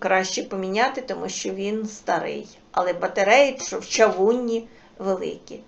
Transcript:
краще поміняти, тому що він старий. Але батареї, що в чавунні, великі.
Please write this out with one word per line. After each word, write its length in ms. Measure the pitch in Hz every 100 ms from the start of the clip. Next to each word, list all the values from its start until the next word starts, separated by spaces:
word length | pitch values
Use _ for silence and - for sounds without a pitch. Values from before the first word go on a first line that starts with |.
краще 440 | 185 190 190 -
поміняти, 580 | - 196 185 196 254 254
тому 280 | - 180 180
що 200 | 190 202
він 380 | 190 196 214 214
старий. 680 | - - 170 160 143 - - _
Але 220 | - 180
батареї, 640 | 175 185 185 196 240 285 -
що 180 | - 190
в 80 | -
чавунні, 800 | - 220 180 196 247 240 226 226 - - -
великі. 600 | 190 185 170 - - -